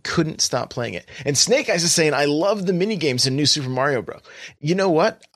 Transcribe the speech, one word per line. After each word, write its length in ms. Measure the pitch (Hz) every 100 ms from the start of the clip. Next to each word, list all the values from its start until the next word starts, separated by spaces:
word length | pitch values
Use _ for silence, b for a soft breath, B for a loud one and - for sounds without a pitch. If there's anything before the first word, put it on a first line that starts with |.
couldn't 380 | - - 156 -
stop 280 | - 131 -
playing 260 | - 113 -
it. 120 | - B 139
And 120 | 139
Snake 320 | - 254 247
Eyes 140 | 175
is 100 | 170
saying, 200 | 175 156
"I 120 | 139 147
love 400 | 151 196 214 185
the 80 |
mini 220 | 175 202 202
games 280 | 147 123 139
in 100 | 135
New 100 | 143
Super 240 | 151 127
Mario 320 | 127 139 131
Bros." 200 | 90 - - B B B
You 160 | 147 185
know 140 | 196
what? 340 | 156 214 - _